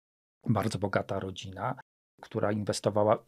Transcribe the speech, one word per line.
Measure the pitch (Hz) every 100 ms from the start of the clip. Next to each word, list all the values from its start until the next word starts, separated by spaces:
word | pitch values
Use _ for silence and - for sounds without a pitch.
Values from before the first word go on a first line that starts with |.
| _ _ _ _ -
Bardzo | 104 107 92
bogata | 98 101 - 98
rodzina, | 95 92 98 92 117 135 - _ _ _
która | - 113 101
inwestowała | 107 101 - 107 104 107 113